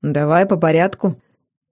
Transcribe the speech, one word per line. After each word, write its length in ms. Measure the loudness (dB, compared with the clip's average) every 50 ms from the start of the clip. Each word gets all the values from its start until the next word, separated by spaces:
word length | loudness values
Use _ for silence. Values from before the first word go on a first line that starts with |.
«Давай 460 | -6 -4 -2 -2 0 2 2 2 2
по 100 | 2 0
порядку. 640 | 0 0 2 2 2 0 0 -4 -4 -4 -4 -6 -6 _ _ _ _ _ _ _ _ _ _